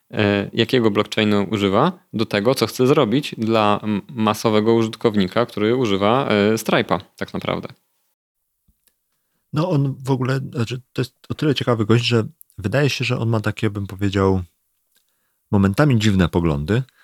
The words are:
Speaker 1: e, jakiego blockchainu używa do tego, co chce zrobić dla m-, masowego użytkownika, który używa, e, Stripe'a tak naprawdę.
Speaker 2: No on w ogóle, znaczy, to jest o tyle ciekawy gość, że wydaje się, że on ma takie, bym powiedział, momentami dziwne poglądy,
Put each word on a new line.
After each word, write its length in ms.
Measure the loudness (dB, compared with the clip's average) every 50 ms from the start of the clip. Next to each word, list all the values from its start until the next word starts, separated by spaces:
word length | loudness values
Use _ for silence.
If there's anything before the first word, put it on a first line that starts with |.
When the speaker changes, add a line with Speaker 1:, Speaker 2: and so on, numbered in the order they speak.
| _ _
Speaker 1:
e, 400 | -4 0 0 0 0 0 -2 -4
jakiego 380 | -2 -2 0 0 2 2 2 2
blockchainu 560 | 0 0 -2 -2 -2 0 0 2 2 0 0 -2
używa 420 | -2 -2 0 2 2 2 2 0 -2 -6 _ _
do 140 | -6 -6 -4
tego, 280 | -2 -2 0 0 0 0
co 120 | 0 -2
chce 200 | -2 0 0 2
zrobić 480 | 2 4 2 2 2 0 -2 -4 -6 -8 -4
dla 420 | -2 0 2 2 2 2 2 0
m-, 200 | -2 -4 -4 -4 -6 -8
masowego 640 | -6 -2 0 0 0 0 0 0 0 2 2 2 2
użytkownika, 720 | 2 0 -2 -4 -2 -2 0 0 0 0 0 0 -2 -2
który 300 | -2 -2 -2 -2 0 0
używa, 520 | 0 0 -2 0 0 2 2 2 2 0 0
e, 260 | 0 2 2 2 0
Stripe'a 460 | 0 0 0 0 0 0 0 -4 -4 -4 _ _
tak 180 | -12 -12 -10 -8
naprawdę. 340 | -8 -4 -4 -4 -6 -6 -12 -16 _ _ _ _ _ _ _ _ _ _ _ _ _ _ _ _ _ _ _ _ _ _ _ _ _ _ _ _ _ _ _ _ _ _ _
Speaker 2:
No 180 | -4 -2 -2 0
on 240 | 0 0 0 -2 -4 -6 -4
w 60 | -2
ogóle, 300 | -2 -2 0 -2 -2 -4 -6 -6
znaczy, 280 | -6 -6 -4 -4 -6 -10 -12 _
to 80 | _ -6
jest 140 | -6 -6 _ _ -12 -10
o 60 | -6
tyle 200 | -2 0 0 0
ciekawy 320 | 2 0 0 0 2 2
gość, 180 | 2 2 2 2
że 200 | 2 0 0 0 -2 -8 _ -20 _ _ -8
wydaje 320 | -4 -2 0 2 2 0
się, 140 | 0 -2 -4
że 140 | -4 -4 -2
on 100 | 0 0
ma 120 | 0 0
takie, 300 | 0 -2 -2 -2 -2 -2
bym 160 | -2 -4 -8
powiedział, 560 | -8 -6 -4 -4 0 2 4 4 4 4 2 -2 -6 _ _ _ _ _ _ _ _ _ _ _ _ _ _ _ _ _ _ _ _
momentami 480 | 2 2 2 2 2 2 4 4 4 4
dziwne 300 | 2 2 4 4 2 2
poglądy, 540 | 2 0 2 2 0 0 0 0 -2 -2 -2 -6 _ _